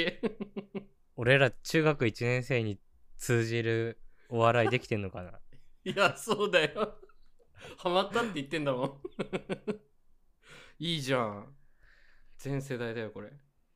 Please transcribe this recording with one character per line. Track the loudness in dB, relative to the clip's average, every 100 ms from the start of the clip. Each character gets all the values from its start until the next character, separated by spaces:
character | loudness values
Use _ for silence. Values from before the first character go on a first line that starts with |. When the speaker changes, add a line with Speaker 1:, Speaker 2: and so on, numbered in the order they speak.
Speaker 1:
い。 | 2 -2 -4 -4 -10 -12 -10 -12 -12 _ _ 0
Speaker 2:
俺 | 4 6
ら | 6
中 | 2 0 2
学 | 4 4 0
一 | 2
年 | 0 0
生 | 0 0
に | 0 -4 -12 -20 -18 -8
通 | 2 2 2
じ | 0
る | 0 0 -2 -8 -16 -20 -4
お | 4
笑 | 6 6 4
い |
で | 2
き | 0
て | -4
ん |
の | -4
か | -8
な？ | -12 -14 -18 -20
Speaker 1:
<laughs> | -20 -12 -6
い | 2
や、 | 2
そ | 2 -2 0
う | 2
だ | 2 2
よ。 | 0 -4 -6 -20 -20 -20 -20 -20 -20 -18 -6
ハ | 0
マ | 2
っ | 2
た | 0
っ | -2
て |
言 | -4
っ | -4
て | -2
ん |
だ | 0
も | 0
ん。 | -2 -4 -10 -8 -6 -6 -6 -6 -6 -8 -12
<laughs> | _ _ -20 _ _ -20 -20 -20 -8
い | -4 -4
い |
じ | 0
ゃ | 0
ん。 | 0 -6 -14 -20 -20 _ -20 -20 -20 -20 -20 -12
全 | -6 -6
世 | -4 -6
代 | -4
だ | -6
よ、 | -8
こ | -10
れ。 | -14
Speaker 2:
い | -16 _ _ _